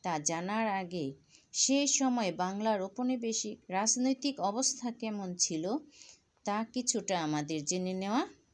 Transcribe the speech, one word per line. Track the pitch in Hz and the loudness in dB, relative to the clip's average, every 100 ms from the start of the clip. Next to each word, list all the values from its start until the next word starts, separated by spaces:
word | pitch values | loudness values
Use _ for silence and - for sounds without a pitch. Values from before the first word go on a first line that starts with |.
তা | 185 160 | -2 -2
জানার | 147 165 180 214 220 | 0 -2 -2 0 0
আগে | 196 180 175 135 139 _ - _ | 0 -2 -4 -4 -6 _ -20 _
সে | - - 277 285 | 0 4 4 4
সময় | - 262 247 196 | 4 2 2 0
বাংলার | 165 180 196 220 208 | 2 0 2 2 2
ঔপনিবেশিক | 196 - 247 254 226 220 214 - - | 0 -2 -2 0 0 -2 -4 -8 -4
রাজনৈতিক | 185 214 247 254 262 285 269 | 0 2 2 2 2 -2 0
অবস্থা | 180 220 262 - 247 | 0 0 -2 -2 -6
কেমন | 240 220 208 190 | -6 -6 -4 -6
ছিল | 175 - 165 175 269 - - - - _ _ - | -2 -2 0 -2 -4 -6 -20 -20 -20 _ _ -4
তা | 208 | -2
কিছুটা | 226 254 247 226 185 180 | -2 -2 0 -2 0 0
আমাদের | 156 151 147 156 | 2 0 0 -4
জেনে | 143 185 185 | -2 -2 -2
নেওয়া | 185 196 233 359 - _ | -2 0 0 -2 -8 _